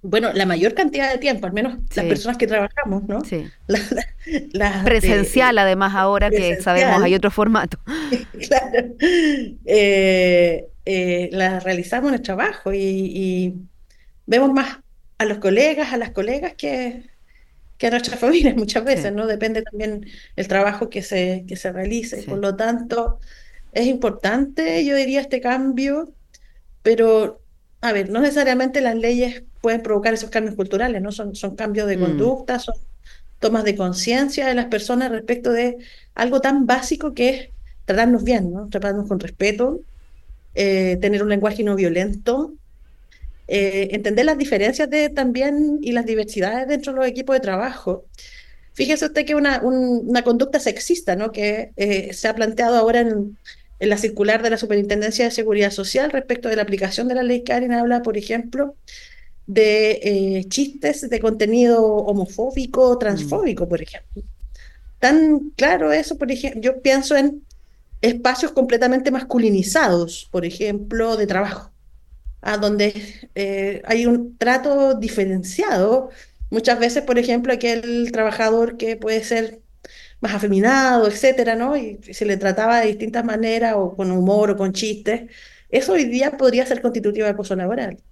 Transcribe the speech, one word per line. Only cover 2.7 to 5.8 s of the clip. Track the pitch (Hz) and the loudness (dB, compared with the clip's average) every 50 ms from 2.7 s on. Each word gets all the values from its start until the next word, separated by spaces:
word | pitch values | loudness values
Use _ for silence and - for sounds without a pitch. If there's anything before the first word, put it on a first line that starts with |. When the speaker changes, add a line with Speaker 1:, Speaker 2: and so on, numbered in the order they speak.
| - 196 185 220 190 196 196 | -4 -6 -4 -2 -4 -4 -4
Speaker 1:
¿no? | 208 202 240 | -4 -6 -6
Speaker 2:
Sí. | 311 - 190 160 151 - - | -6 -6 -8 -8 -8 -10 -16
Speaker 1:
<laughs> | - - | -14 -4
La, | - 196 202 - - | -2 -2 -2 -2 -4
la, | 247 - - - - - - 330 320 277 285 - | -4 -4 -4 -8 -12 -14 -10 -6 -6 -6 -6 -6
las, | - 196 208 202 196 196 190 | -4 -2 0 0 0 0 2
Speaker 2:
Presencial, | 247 240 220 - - 220 202 190 - - 254 254 254 - 196 | 4 4 4 4 4 4 4 2 2 2 4 4 4 4 4
Speaker 1:
eh, | |
Speaker 2:
además, | 196 190 185 190 | 4 4 4 2